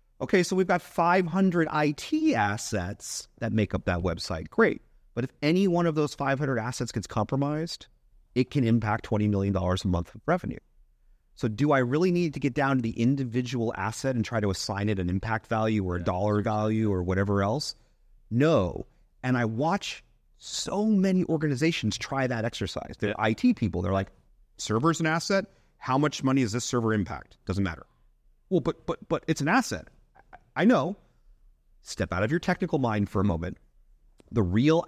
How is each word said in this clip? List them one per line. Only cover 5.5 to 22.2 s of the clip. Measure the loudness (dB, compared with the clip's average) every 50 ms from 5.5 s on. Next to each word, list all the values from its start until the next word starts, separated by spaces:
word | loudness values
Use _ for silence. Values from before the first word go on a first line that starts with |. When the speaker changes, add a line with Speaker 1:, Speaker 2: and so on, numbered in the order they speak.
| 2 4 2 2
Speaker 1:
one | 2 2 2
of | 2 2
those | 0 0 -2 -2
five | -4 -2 -2 -2 0
hundred | -2 -2 -2 -2
assets | -4 -4 -4 -6 -6 -6 -4
gets | -6 -6
compromised, | -4 -2 -2 -2 0 0 0 0 0 -2 -4 -4 -6 -8 -12 -16 -20 _ _ _ _ _ _ _ _ 0
it | 0 0 0
can | 0 2 2
impact | 4 4 2 2 0 -2 -2 -2
twenty | -2 0 2 2 2
million | 2 2 2 2 0
dollars | 0 0 0 0 0 0
a | 0
month | 0 0 -2 -6 -12
of | -8 -2
revenue. | -2 -2 -2 -2 -6 -10 -10 -14 _ _ _ -20 _ _ _ _ _ -20 _ _ _ _
So | -4 -4
do | -4 0 0 2 4
I | 4 4
really | 2 2 2 2 2 2
need | 2 2 0 0 -2
to | -2
get | -2 -2 0
down | 0 0 2 2 2
to | 0
the | -2 0 2
individual | 2 2 2 2 -2 -2 -2 -2 -2 -2 -2 -2 -2 -2 -4
asset | -4 -4 -6 -6 -4 -4 -2 0
and | -2 -2
try | -2 0 0
to | 0 0
assign | 0 -2 -4 -6 -4 -2 0 0
it | 0 0
an | 0 0
impact | -2 -2 -2 -2 -4 -4 -4
value | -2 -2 0 2 2 2 0 0
or | 0 -2
a | -2
Speaker 2:
Yeah. | -2
Speaker 1:
dollar | -2 -2 0 0 0 2 0 0
value | 0 0 0 0 0 0 0 2 2
or | 0 0
whatever | 0 0 2 2 2 2 2 2 2
else? | 0 0 -2 -4 -8 -10 _ _ _ _ _ _ _ -20 -20 _ -2
No. | 0 2 4 4 4 4 2 0 -4 -6 -10 -12 _ _ _ _ _ _ -4
And | -2 0 0
I | 0
watch | 0 -2 -2 -2 0 -2 -2 -4 -8 -12 -12 -16 _ _ _ _ _ _ _
so | -16 -10 -10 -8 -6 -4 -2 0 2
many | 2 4 4 4 4 2 2 2
organizations | 2 0 0 0 0 0 2 2 0 2 0 -2 -2 -2
try | -4 -6 -6 -2 -2